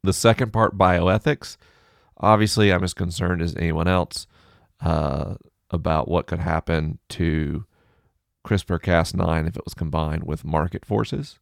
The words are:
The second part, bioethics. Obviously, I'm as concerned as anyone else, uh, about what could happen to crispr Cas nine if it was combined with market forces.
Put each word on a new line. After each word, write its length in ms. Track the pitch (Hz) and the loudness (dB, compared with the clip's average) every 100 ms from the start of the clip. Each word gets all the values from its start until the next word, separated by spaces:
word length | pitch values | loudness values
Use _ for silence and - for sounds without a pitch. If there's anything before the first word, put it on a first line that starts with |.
The 120 | 95 | 0
second 400 | 92 117 113 120 | 2 4 4 0
part, 240 | 107 110 98 | 2 0 4
bioethics. 800 | 92 90 87 104 - 147 - - _ _ _ _ _ _ | 4 4 4 2 0 -2 -6 -18 _ _ _ _ _ _
Obviously, 540 | 101 107 107 - 104 | 4 4 4 4 4
I'm 120 | 90 | 4
as 100 | 92 | 0
concerned 480 | - 87 87 90 87 | -4 -6 -2 -2 0
as 140 | 82 - | -2 -2
anyone 320 | 85 80 85 | -2 0 2
else, 400 | 92 87 - - _ _ _ _ _ | 2 0 -6 -16 _ _ _ _ _
uh, 540 | 82 80 76 69 73 98 - _ _ | -2 0 0 -2 -6 -8 -14 _ _
about 360 | 85 80 78 - | -4 0 0 0
what 180 | 85 - | -2 -2
could 140 | 90 | -4
happen 600 | 85 80 - 82 78 78 _ | -2 -2 0 -2 -2 -6 _
to 560 | - 85 78 73 76 107 _ _ _ _ _ _ _ - | -2 0 0 -2 -6 -10 _ _ _ _ _ _ _ -2
crispr 360 | 101 - 85 | -2 0 -4
Cas 320 | - 87 80 | 2 2 2
nine 320 | 92 87 80 78 | 0 0 0 -2
if 120 | - | -6
it 80 | - | -12
was 80 | |
combined 500 | - 80 80 78 78 | -8 -4 -2 -2 -4
with 220 | 80 76 - | -6 -8 -2
market 400 | 78 85 - - | 0 0 -4 -4
forces. 520 | 104 110 - 143 - | -2 -2 -6 -10 -16